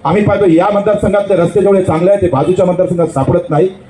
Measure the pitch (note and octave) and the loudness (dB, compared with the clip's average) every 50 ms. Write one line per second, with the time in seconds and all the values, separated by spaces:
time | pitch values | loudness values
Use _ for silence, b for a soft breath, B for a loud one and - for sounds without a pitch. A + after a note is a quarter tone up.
0 | - D3+ E3 G#3+ G#3+ G#3 G3+ F#3 G#3 F#3+ D#3+ D#3+ F3+ G#3 G3+ G3+ G3+ G#3 G#3 G3 | -4 -2 0 0 0 0 0 0 2 2 2 2 2 2 0 0 0 0 0 0
1 | - G3+ G3 G#3 G3+ - G3 E3 E3+ F3 - G#3 F#3+ G3 G3+ F#3+ F3+ - D#3 D#3+ | 0 0 0 0 0 0 0 0 0 0 0 0 2 2 2 2 2 0 -2 0
2 | E3+ F#3 G3+ G3+ F#3+ E3 - C3 - F3+ F3+ F#3 F#3+ F3 F3+ E3+ F#3 F3+ F3+ E3+ | 2 2 2 2 0 0 0 0 0 0 0 0 0 0 0 -2 -2 -2 -2 -2
3 | E3+ D#3+ - - C3+ - F3 F3 E3+ - D#3 D3 F3 F#3+ - - - - | -2 -2 -2 -2 -2 0 0 -2 -2 -2 0 0 0 0 -2 -8 -18 -20